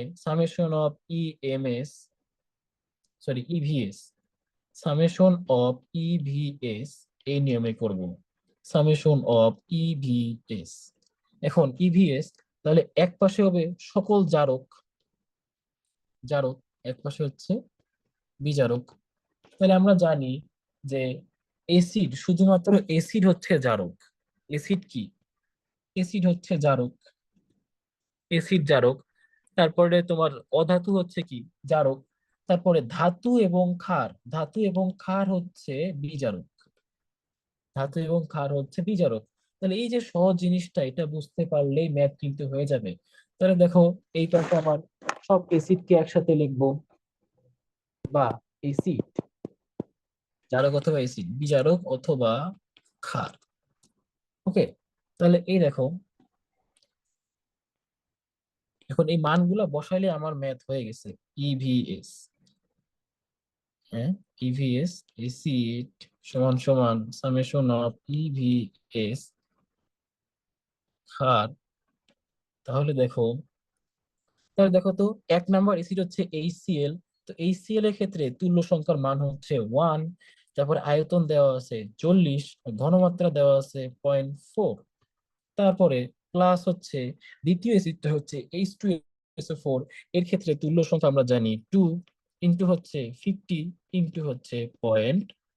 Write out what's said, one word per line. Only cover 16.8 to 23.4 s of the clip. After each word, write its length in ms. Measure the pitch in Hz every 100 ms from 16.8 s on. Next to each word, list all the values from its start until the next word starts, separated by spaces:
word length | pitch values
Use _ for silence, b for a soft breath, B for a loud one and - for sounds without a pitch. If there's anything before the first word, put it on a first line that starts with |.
| 127
এক 80 | 127
পাশে 180 | 143 143 147
হচ্ছে 280 | - - 220 - _ _ _ _ _ _ -
বিজারক। 440 | 143 143 120 123 - _ _ _ _ _ _ -
তাহলে 160 | 190 185
আমরা 140 | 196 185 165
জানি 260 | 147 127 139 - _ _ _
যে 180 | 135 135 127 127 - _ _ _ -
অ্যাসিড, 420 | 175 175 220 143 131
শুধুমাত্র 480 | - 175 190 185 175 202 -
অ্যাসিড 340 | 160 - 220 190
হচ্ছে 240 | -